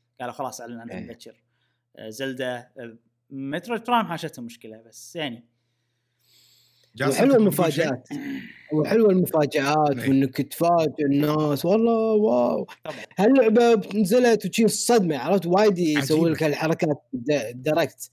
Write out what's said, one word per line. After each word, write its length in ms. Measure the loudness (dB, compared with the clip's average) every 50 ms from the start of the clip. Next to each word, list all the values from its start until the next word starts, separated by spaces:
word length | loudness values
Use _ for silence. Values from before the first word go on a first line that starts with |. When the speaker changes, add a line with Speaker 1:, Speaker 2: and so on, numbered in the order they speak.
| _ _ _ _
Speaker 1:
قالوا 140 | -12 -12 -10
خلاص 260 | -10 -10 -10 -10 -12
اعلن 200 | -16 -16 -16 -16
عنهم 160 | -16 -16 -14
Speaker 2:
إيه. 80 | -14 -14
Speaker 1:
مبكر. 380 | -16 -18 -20 -20 -20 -20 _ _ _ _ _ _ _ _ _ _ _ _
آه، 120 | -20 -18 -16
زلدا، 480 | -12 -10 -8 -8 -8 -8 -8 -8 -8
آه، 400 | -10 -14 _ _ -18 -18 -18 -20 -20 _ _ _ _ _ _
Metroid 540 | -16 -12 -10 -8 -10 -10 -8 -8 -8 -8 -4
Prime 220 | -2 -2 -2 -2
حاشتهم 380 | -4 -8 -10 -10 -12 -12 -14 -16
مشكلة، 380 | -18 -18 -20 -20 -20 -20 -20 -20
بس 300 | -20 _ -20 -20 -16 -12
يعني. 280 | -10 -10 -10 -10 -14 -18 _ _ _ _ _ _ _ _ _ _ _ _ _ _ _ _ _ _ _ _ _ _ _ _ _ _ _ _ _ _
Speaker 3:
جاسم، 160 | -4 -4 -2 0
Speaker 2:
وحلوة 240 | 2 2 4 4
Speaker 3:
تبي 140 | 4 4 4
تقول 220 | 2 2 0 0 0
شيء؟ 120 | 0 -2
Speaker 2:
المفاجآت. 240 | -2 -2 -6 -8 _ -12 -10 -10 -10 -10 -10 -12 -14 -20 -20 -12 -6 -2
وحلوة 380 | -2 0 2 2 4 6 6
المفاجآت، 880 | 4 4 2 2 0 0 0 0 0 -2 0 2 2 2 2 2 0 0
Speaker 3:
إيه. 100 | 0 2
Speaker 2:
وإنك 280 | 2 2 2 0 -2
تفاجئ 680 | -4 -6 -6 -4 -2 0 2 2 2 2 0 -2 -2 -2
الناس، 600 | 0 0 2 2 0 0 0 0 0 -2 -2 0
والله 480 | 2 2 2 2 2 2 0 0 0 2
واو. 540 | 2 2 2 2 2 0 0 -2 -4 -6 -8 -14 -14 _
Speaker 1:
طبعا. 120 | -14 -12 -12 -16 -12 -4 0
Speaker 2:
هاللعبة 680 | 2 4 6 6 4 4 4 4 6 6 4 4 2 -2 -2
نزلت 520 | -2 0 2 2 4 4 4 2 2 0
وشي 180 | -4 -2 0 2
الصدمة، 540 | 2 0 0 0 2 2 2 2 2 -2 -2
عرفت؟ 280 | -2 0 0 0 0
وايد 320 | 2 2 4 4 4 2 2
يسوي 400 | 0 0 0 0 0 0 2 2
Speaker 3:
عجيبة. 120 | 2 2
Speaker 2:
لك 120 | 0 0 -2
هالحركات 600 | -2 -2 -2 -2 -2 -2 -2 -2 -2 -2 -4 -6 _ -12
د-، 500 | -8 -4 -2 -2 -2 -2 -4 -10 -8 -4
direct. 500 | -2 0 0 0 -2 -4 _ -18 -20